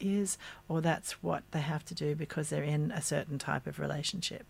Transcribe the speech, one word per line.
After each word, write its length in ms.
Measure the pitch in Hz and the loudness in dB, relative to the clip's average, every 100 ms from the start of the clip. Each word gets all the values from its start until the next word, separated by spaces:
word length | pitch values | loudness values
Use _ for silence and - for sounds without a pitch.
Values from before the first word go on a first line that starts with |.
is 360 | 196 202 196 - - - - | 2 2 2 -2 -8 -14 -2
or 120 | 165 | 2
that's 420 | 165 160 - - | 4 2 0 -4
what 220 | 170 165 - | 0 0 0
they 80 | 160 | -2
have 240 | 147 151 - | 0 -2 -4
to 80 | |
do 220 | 175 147 151 | -2 0 0
because 340 | 151 - 151 | -2 -2 0
they're 140 | 151 | 0
in 260 | 147 151 151 | 2 2 2
a 100 | - | 0
certain 380 | - 147 156 139 | 0 0 0 -4
type 300 | - 143 151 | 0 0 -2
of 100 | 143 | -4
relationship. 680 | 147 147 - 180 - - | -2 0 -2 -2 -4 -6